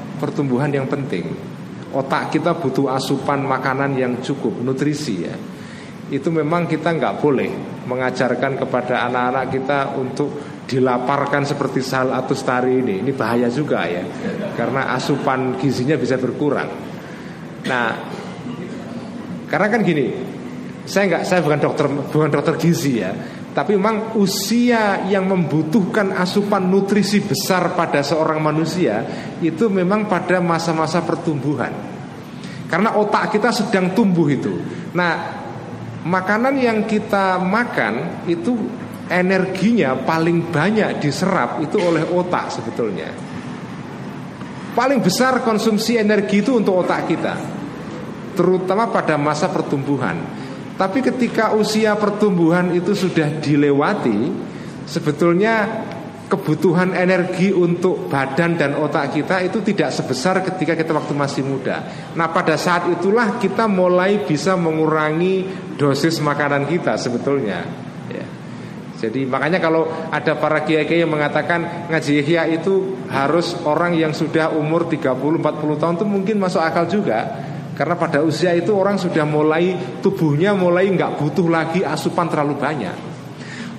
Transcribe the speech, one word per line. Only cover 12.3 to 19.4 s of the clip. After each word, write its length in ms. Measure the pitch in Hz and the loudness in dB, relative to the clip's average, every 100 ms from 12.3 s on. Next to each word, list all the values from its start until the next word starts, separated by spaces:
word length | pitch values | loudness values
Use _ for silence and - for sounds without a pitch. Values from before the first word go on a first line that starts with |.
| 135 - 127 127 131 | -2 0 0 2 2
ini. 160 | 117 95 | 0 0
Ini 120 | 123 135 | -2 -2
bahaya 320 | 113 120 120 | 0 2 0
juga 400 | 123 143 117 87 | 0 0 0 0
ya, 160 | 87 95 - - - - | -2 -6 -6 -6 -6 -6
karena 400 | - 117 135 127 | -4 -2 -2 0
asupan 640 | 127 - 135 147 131 127 120 | -2 0 0 0 0 -2 0
gizinya 400 | 135 117 127 151 | 0 2 0 0
bisa 240 | 123 131 | 2 0
berkurang. 480 | 120 - 147 110 78 - - - - - - - - - | 0 0 0 0 -2 -8 -10 -12 -14 -14 -14 -14 -14 -8
Nah, 320 | - 127 117 117 - - - - - - - - - - - - - - | -2 0 0 -2 -8 -10 -10 -12 -10 -10 -10 -10 -10 -12 -12 -12 -10 -10